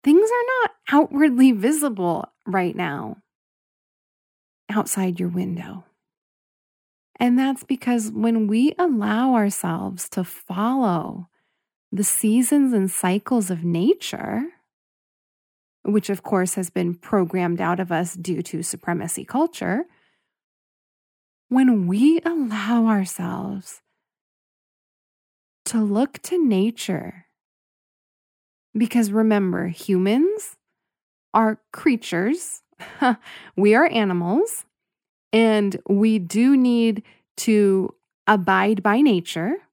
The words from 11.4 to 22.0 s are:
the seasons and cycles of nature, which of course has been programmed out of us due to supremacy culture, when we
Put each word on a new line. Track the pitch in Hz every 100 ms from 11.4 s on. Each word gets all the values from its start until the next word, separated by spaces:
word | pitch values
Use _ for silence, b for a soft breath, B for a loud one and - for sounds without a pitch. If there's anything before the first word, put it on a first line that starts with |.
| _ _ _ _ _
the | 190
seasons | 208 - 220 233 247 294 269
and | 226 190
cycles | - 185 202 - 247 185
of | 170
nature, | 170 170 214 403 - - - 220 311 _ _ _ _ _ _ _ _ _ _ _ _ _
which | - 208 -
of | 196
course | - 196 185
has | - 180
been | 185 175
programmed | 175 - 208 170 185 175 175
out | 180 175
of | 180
us | 165 170
due | 180 170 170
to | 175 170
supremacy | 170 180 - 175 165 -
culture, | - 254 330 - 175 214 359 _ _ _ _ _ _ _ _ _ _ _ _ _ _ _ _
when | 254 262 220 175
we | 202